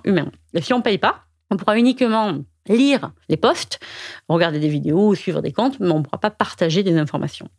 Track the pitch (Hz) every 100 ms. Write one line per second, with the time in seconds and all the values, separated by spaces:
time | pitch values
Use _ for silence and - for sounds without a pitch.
0 | - 175 - - _ 170 - 247 226 190
1 | 214 - _ _ _ 196 - 214 247 254
2 | 240 220 208 143 135 _ - 240 277 269
3 | - - - 156 247 339 - - - -
4 | - - - 165 170 151 151 147 147 165
5 | 208 190 - 156 147 - 262 269 180 156
6 | 143 - 214 - 220 - 165 170 190 165
7 | 151 143 143 - -